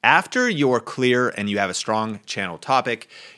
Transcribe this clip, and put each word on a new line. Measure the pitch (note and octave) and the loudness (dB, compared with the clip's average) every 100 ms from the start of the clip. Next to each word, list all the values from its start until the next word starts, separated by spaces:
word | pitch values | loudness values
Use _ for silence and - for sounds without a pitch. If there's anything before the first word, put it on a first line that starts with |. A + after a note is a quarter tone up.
After | A#2 D#3 F#3+ B3+ B3 | 6 4 4 -2 -2
you're | F3 C#3 A#2+ | 2 2 2
clear | - - B2+ B2 B2 | -2 -2 2 2 0
and | - G#2 | -2 -4
you | G2+ | 0
have | G2 | -2
a | |
strong | F#2 - A2 A2 G#2 - | -2 -2 -2 -2 -8 -10
channel | - F#2+ E2+ | -8 -8 -10
topic, | - C3 B2+ A#2 - - - | 0 0 0 -6 -10 -20 -20